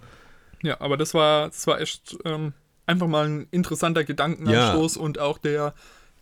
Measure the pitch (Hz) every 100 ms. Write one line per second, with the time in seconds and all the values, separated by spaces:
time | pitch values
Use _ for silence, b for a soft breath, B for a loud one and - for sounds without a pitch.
0 | b b b b b b 156 - 143 139
1 | 156 165 151 151 160 - - 143 156 -
2 | - - 165 156 156 - _ _ - 180
3 | 170 151 151 151 - 180 175 156 170 165
4 | 151 143 147 165 156 113 123 160 165 -
5 | 156 143 143 156 151 147 147 b b b
6 | b _